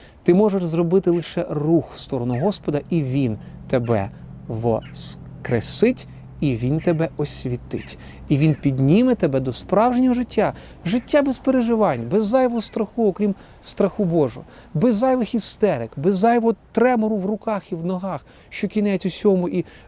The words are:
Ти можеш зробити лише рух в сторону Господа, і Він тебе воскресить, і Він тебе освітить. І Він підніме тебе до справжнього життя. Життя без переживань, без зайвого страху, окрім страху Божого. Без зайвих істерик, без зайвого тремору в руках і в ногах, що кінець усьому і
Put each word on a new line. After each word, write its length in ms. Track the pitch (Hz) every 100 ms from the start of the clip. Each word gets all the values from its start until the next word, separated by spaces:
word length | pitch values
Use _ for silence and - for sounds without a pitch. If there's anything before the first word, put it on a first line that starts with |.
| - -
Ти 120 | -
можеш 300 | 180 214 190
зробити 460 | 170 165 175 190 180
лише 360 | 170 156 - -
рух 440 | 151 151 165 -
в 40 | -
сторону 400 | - 135 120 123
Господа, 400 | 180 196 - 147 -
і 120 | 165
Він 360 | 135 135 127 107 - - -
тебе 420 | 131 117 110 98 - - - -
воскресить, 1600 | 113 117 110 - - - - - - - 120 - - 233 254 - - - -
і 140 | 151
Він 260 | 113 123 156
тебе 280 | 180 160 165 -
освітить. 800 | 147 - 131 123 - 117 - - - - -
І 80 | 143
Він 180 | 156
підніме 600 | 147 143 131 135 190 254
тебе 260 | 240 156 135
до 120 | 127
справжнього 640 | 120 - 190 240 247 254
життя. 380 | 240 240 - 170 - - -
Життя 380 | 170 233 - 294
без 160 | 277 247
переживань, 640 | - 254 233 226 196 123 117
без 160 | 185 208
зайвого 360 | 262 254 233
страху, 460 | - 220 208 - 220
окрім 260 | 175 208 190 - -
страху 440 | - - 202 -
Божого. 420 | 185 165 135 - - - -
Без 200 | 151 233
зайвих 400 | 208 262 254 214
істерик, 560 | 226 - - 208 139 117 -
без 200 | 160 190
зайвого 380 | 226 240 226 220 _
тремору 440 | - 247 247 214 214
в 100 | 190
руках 460 | 214 - 202 -
і 20 |
в 100 | 170
ногах, 420 | 170 185 196 160 - - -
що 200 | - 196
кінець 380 | 214 208 190 185
усьому 420 | - 208 185 175
і 160 | 180 - -